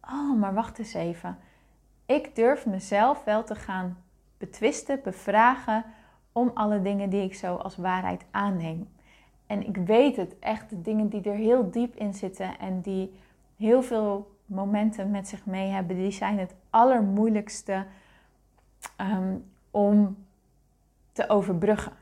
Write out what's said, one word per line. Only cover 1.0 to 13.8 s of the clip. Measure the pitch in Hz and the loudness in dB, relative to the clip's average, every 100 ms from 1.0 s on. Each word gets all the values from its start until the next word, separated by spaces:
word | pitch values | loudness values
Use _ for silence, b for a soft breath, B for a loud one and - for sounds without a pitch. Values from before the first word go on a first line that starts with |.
| 170 170 180 185 b b b b _ _ - | -6 -6 -10 -12 b b b b _ _ 0
Ik | 277 277 - | 0 0 2
durf | 233 277 233 | 2 2 -2
mezelf | 190 - 202 240 277 | -4 -2 2 4 2
wel | - 214 | 0 -2
te | 226 | -2
gaan | 214 - 185 185 180 _ _ _ _ | -10 -6 -6 -6 -8 _ _ _ _
betwisten, | - - 220 302 - 277 | -16 0 0 0 -4 -4
bevragen | 190 190 - 208 233 262 - 220 226 B B B _ | -4 -8 0 4 4 4 -2 -2 -4 B B B _
om | 233 247 | 0 0
alle | 240 214 208 | 0 0 0
dingen | 190 202 196 | 0 -2 0
die | 196 | -2
ik | 190 | -2
zo | 190 180 | -6 -6
als | 180 190 185 | -6 -8 -6
waarheid | 185 185 185 180 - | -2 -2 -2 -6 -6
aanneem." | 202 202 185 165 165 - _ b b b b _ | -2 -2 -2 -4 -6 -10 _ b b b b _
En | 208 196 | -6 -4
ik | 185 | -4
weet | 180 220 285 226 | 4 6 6 2
het, | 175 - | -6 -6
echt | - 220 - | -6 -6 -8
de | 190 | -10
dingen | 170 214 208 | -4 0 0
die | 208 | -2
er | 196 202 | -4 0
heel | 220 247 196 | 4 4 2
diep | 233 240 - | -2 -4 -4
in | 208 | -6
zitten | 196 190 190 185 - | -6 -10 -6 -10 -8
en | 190 185 | -6 -6
die | 180 190 190 B B B _ _ | -4 -4 -4 B B B _ _
heel | 214 247 | 4 4